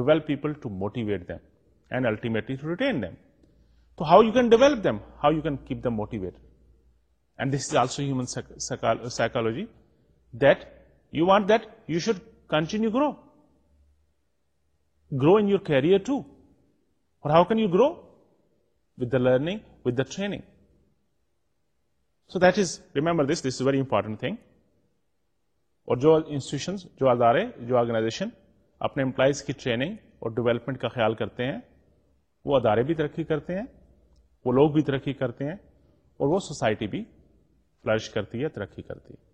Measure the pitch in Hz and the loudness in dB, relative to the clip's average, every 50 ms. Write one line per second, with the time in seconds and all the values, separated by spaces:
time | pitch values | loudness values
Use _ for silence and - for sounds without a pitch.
0 | 123 135 156 160 156 - 143 143 - 151 151 - - 117 101 92 95 104 - 127 | 2 2 2 2 2 -2 -6 -4 -4 -6 -8 -8 -10 -12 -8 -6 -6 -6 -6 -6
1 | 113 104 101 92 87 - 85 82 - _ _ _ _ _ _ _ _ _ - 127 | -4 -4 -4 -6 -6 -10 -14 -14 -14 _ _ _ _ _ _ _ _ _ -6 -2
2 | 131 117 107 107 - 120 113 110 104 - 131 131 143 156 170 175 254 277 233 143 | -2 -2 -2 -2 -4 -4 -4 -4 -4 -6 -10 -10 -8 -8 -6 -4 -4 -2 -2 -4
3 | 101 90 120 - _ _ _ _ _ _ _ _ _ _ _ _ _ _ _ - | -6 -8 -10 -16 _ _ _ _ _ _ _ _ _ _ _ _ _ _ _ -8
4 | 175 151 170 202 226 220 208 254 247 233 226 226 262 285 294 233 185 156 117 101 | 2 6 8 8 8 8 4 2 4 6 6 6 6 6 4 2 0 -2 -2 -2
5 | - - - - - 147 156 160 143 160 143 131 - - 131 120 120 127 117 107 | -6 -14 -14 0 0 2 2 2 -2 -4 -6 -6 -6 -8 -10 -6 -4 -4 -4 -4
6 | 104 - - 107 92 90 - - - - _ _ _ _ _ _ _ _ _ _ | -6 -6 -8 -8 -8 -8 -12 -14 -20 -20 _ _ _ _ _ _ _ _ _ _
7 | _ _ _ _ _ _ _ - 120 139 135 143 - - 151 139 123 131 - - | _ _ _ _ _ _ _ -6 -4 -2 -2 -4 -4 0 2 2 2 2 -2 -6
8 | 143 139 139 127 127 127 - 127 120 - - - - - 131 113 - 113 113 113 | -4 -4 -4 -4 -6 -6 -8 -10 -12 -12 -14 -14 -10 -10 -8 -4 0 0 0 0
9 | 113 123 - - 123 113 - 127 113 110 113 143 208 240 - _ _ _ _ _ | -4 -10 -4 -2 -2 -2 -2 -2 -2 -2 -4 -4 -10 -12 -14 _ _ _ _ _
10 | _ _ _ _ _ _ - 117 139 135 - - - - - - - _ _ _ | _ _ _ _ _ _ -4 2 4 4 4 4 0 -12 -20 -20 -20 _ _ _
11 | _ _ - 131 165 185 190 208 208 185 214 233 - - - - _ - 151 170 | _ _ -4 -2 2 4 4 4 4 4 2 0 0 -6 -18 -20 _ -6 -6 -4
12 | - 214 226 180 - - - _ _ _ 151 151 160 160 - 214 220 226 196 254 | -2 -2 -4 -4 -6 -16 -20 _ _ _ -2 -2 -2 -2 -4 -2 -2 -2 0 0
13 | 294 285 208 - - - _ _ _ _ _ _ _ _ _ _ _ _ _ _ | 0 0 -2 -6 -16 -20 _ _ _ _ _ _ _ _ _ _ _ _ _ _
14 | _ _ _ _ _ _ _ _ _ _ _ _ _ _ _ _ _ _ _ _ | _ _ _ _ _ _ _ _ _ _ _ _ _ _ _ _ _ _ _ _
15 | _ _ 151 131 127 156 190 220 208 196 202 190 196 - 151 135 127 165 190 196 | _ _ -4 0 2 4 4 4 4 2 0 -2 0 0 0 2 4 4 2 2
16 | 196 - 277 254 156 - - _ _ _ _ _ _ _ _ _ _ _ _ _ | 2 0 -4 -4 -4 -10 -18 _ _ _ _ _ _ _ _ _ _ _ _ _
17 | _ _ _ _ _ 143 151 165 180 - 226 220 220 202 165 185 240 302 349 - | _ _ _ _ _ 4 6 6 6 6 2 0 0 2 4 4 4 4 2 -4
18 | - - _ _ _ _ _ _ _ _ _ _ _ _ _ _ _ _ _ - | -14 -20 _ _ _ _ _ _ _ _ _ _ _ _ _ _ _ _ _ -8
19 | 127 120 120 131 123 127 127 127 143 165 196 220 - - - _ _ 127 123 117 | -6 -2 -2 2 2 4 2 2 0 -2 -6 -8 -10 -18 -20 _ _ -4 -2 -2
20 | 131 - - - 196 202 180 - - - _ _ _ _ _ _ _ _ _ _ | -4 -6 -6 -6 -6 -6 -6 -8 -10 -16 _ _ _ _ _ _ _ _ _ _
21 | _ _ _ _ _ _ _ _ _ _ _ _ _ _ _ _ _ _ _ _ | _ _ _ _ _ _ _ _ _ _ _ _ _ _ _ _ _ _ _ _
22 | _ _ _ _ _ _ - 190 180 180 185 214 202 160 - - - _ _ 139 | _ _ _ _ _ _ -2 4 4 4 4 4 0 -2 -4 -10 -16 _ _ -2
23 | 147 165 170 165 143 127 160 170 - 135 127 - 131 131 139 135 135 131 120 104 | 0 0 2 2 2 0 0 -2 -2 -4 -4 0 0 0 2 0 0 2 0 0
24 | 101 107 107 107 - 135 202 - - _ _ _ _ _ _ _ _ _ _ _ | 0 -2 -6 -6 -6 -8 -8 -8 -12 _ _ _ _ _ _ _ _ _ _ _
25 | _ _ _ _ _ _ _ _ _ _ _ _ _ _ _ _ _ - 120 123 | _ _ _ _ _ _ _ _ _ _ _ _ _ _ _ _ _ -4 -4 2
26 | 127 156 160 156 156 151 147 139 131 - - 139 - - 185 208 - - _ _ | 4 6 6 6 4 -2 -6 -8 -6 -6 -8 -8 -6 -6 -8 -10 -12 -16 _ _
27 | 131 131 120 120 120 117 120 151 208 247 233 - 123 117 127 123 120 117 117 110 | 2 2 4 6 6 4 4 4 2 -2 -8 -12 -6 0 0 2 2 2 0 0
28 | 113 113 113 - 190 226 - - _ _ _ _ _ _ _ _ - - - 147 | 0 -2 -2 -4 -8 -8 -10 -14 _ _ _ _ _ _ _ _ -8 -6 -4 -2
29 | 135 131 120 - 131 139 143 143 - - 135 - - 135 117 117 131 170 220 208 | -4 -4 0 2 2 2 2 0 -6 -10 -10 -8 -4 -4 -4 -2 -4 -6 -8 -12
30 | - _ _ _ - 117 113 120 117 120 117 117 - - 131 123 - 117 - 123 | -16 _ _ _ -10 -8 -6 -2 0 0 0 0 -2 -8 -8 -6 -6 -6 -2 0
31 | 113 107 113 - 113 98 - - 123 131 160 240 - _ _ _ _ _ _ _ | 0 0 0 -2 -6 -8 -6 -6 -6 -6 -6 -8 -12 _ _ _ _ _ _ _
32 | _ _ _ _ _ _ _ _ _ 135 143 131 113 113 104 110 123 143 170 160 | _ _ _ _ _ _ _ _ _ 0 0 2 4 4 2 2 2 0 -2 -4
33 | 156 147 - - 160 - 160 147 139 - 175 190 233 277 - - _ _ _ _ | -4 -6 -4 -8 -4 -4 -4 -4 -4 -6 -8 -8 -8 -10 -14 -20 _ _ _ _
34 | _ _ _ _ _ _ _ _ _ 127 123 127 147 156 143 156 147 - 135 131 | _ _ _ _ _ _ _ _ _ 0 4 4 4 4 4 0 0 0 -2 -4
35 | - 147 131 - 135 123 117 - 139 143 170 202 - - _ _ _ _ _ _ | -4 -6 -6 -6 -6 -8 -6 -8 -10 -10 -10 -12 -16 -20 _ _ _ _ _ _
36 | _ _ _ _ 143 139 160 196 190 - 151 - 135 113 107 - 113 98 - 185 | _ _ _ _ -2 0 0 -2 -2 -6 -8 -2 -2 -2 0 -2 -4 -6 -6 -8
37 | 226 - _ _ _ _ _ _ _ _ _ _ _ _ _ _ _ 120 110 110 | -10 -10 _ _ _ _ _ _ _ _ _ _ _ _ _ _ _ -2 -2 -2
38 | - - - 110 101 - - - - 92 - 107 101 - - - - - - - | -2 -4 -6 -8 -8 -6 -8 -8 -8 -8 -8 -10 -12 -12 -12 -18 -16 -14 -16 -16
39 | - - - - _ _ | -16 -20 -20 -20 _ _